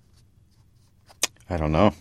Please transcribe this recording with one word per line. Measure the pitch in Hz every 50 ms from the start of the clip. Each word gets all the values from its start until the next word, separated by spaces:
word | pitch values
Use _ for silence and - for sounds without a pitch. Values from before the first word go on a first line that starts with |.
| _ _ _ _ _ _ _ _ _ _ _ _ _ _ _ _ _ _ _ _ _ - - _ - - - _ _ -
I | 92
don't | 82 80 78
know. | 78 80 101 104 - -